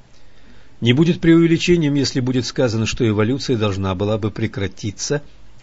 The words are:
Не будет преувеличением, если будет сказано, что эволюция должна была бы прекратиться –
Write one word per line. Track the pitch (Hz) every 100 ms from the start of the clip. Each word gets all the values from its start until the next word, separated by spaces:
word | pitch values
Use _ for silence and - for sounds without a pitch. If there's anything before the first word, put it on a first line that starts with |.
| - - - - - - - -
Не | 120
будет | 131 165 -
преувеличением, | 165 165 165 165 - 175 147 143
если | 127 135
будет | 123 127 117
сказано, | - 127 110 107
что | - 113
эволюция | 104 107 139 - 117
должна | 107 98 95
была | 92 104 107
бы | 107
прекратиться – | 107 110 - 95 - 107 - - 147 - - - -